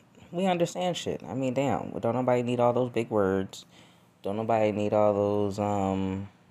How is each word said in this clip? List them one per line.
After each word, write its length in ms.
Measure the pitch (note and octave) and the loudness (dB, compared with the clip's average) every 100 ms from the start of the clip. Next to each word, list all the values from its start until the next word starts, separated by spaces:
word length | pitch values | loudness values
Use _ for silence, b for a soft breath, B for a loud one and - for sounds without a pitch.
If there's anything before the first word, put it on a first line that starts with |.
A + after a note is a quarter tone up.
| - - - | -20 -20 -10
we 140 | E3+ F#3+ | -2 0
understand 500 | F3 E3+ F3+ F3+ E3+ | 0 0 -2 -4 -4
shit. 260 | - - D#2 | -6 -6 -6
I 60 | |
mean, 200 | B2 C3 | -4 -2
damn, 380 | B2+ C#3 F#2 - - | 0 0 0 -4 -4
don't 160 | A#2 B2 | -2 0
nobody 280 | B2+ B2 | 2 2
need 180 | A#2+ B2 | 0 2
all 100 | A#2+ | 2
those 200 | A#2+ B2+ | 2 0
big 180 | A#2 A#2 | -2 0
words. 560 | A2 F#2+ F#2+ F#2+ - - b b b b _ | 2 4 2 -2 -8 -20 b b b b _
Don't 140 | F#2+ G#2 | -8 -4
nobody 340 | A2+ A2+ G#2+ | 0 2 2
need 220 | G2+ G#2 | 0 0
all 200 | G#2+ G#2 | 4 4
those, 460 | G2+ G2+ G#2 G2+ G2+ | 4 2 2 0 -2
um, 680 | G#2 G2+ F#2+ F#2+ F#2+ F#2+ G2+ - _ | -2 0 0 0 -2 -4 -8 -16 _